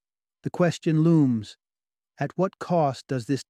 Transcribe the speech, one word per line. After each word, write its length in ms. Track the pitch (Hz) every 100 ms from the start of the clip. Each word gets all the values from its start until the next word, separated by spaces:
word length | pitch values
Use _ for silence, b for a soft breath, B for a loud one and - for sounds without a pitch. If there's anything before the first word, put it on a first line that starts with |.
| _ _ _ _
The 80 | 143
question 500 | - 175 - 165 156
looms, 560 | 165 160 135 113 104 - _ _ _ _ _ -
at 120 | 143 -
what 220 | 190 -
cost 480 | - 175 143 123 -
does 200 | 131 113
this 160 | 135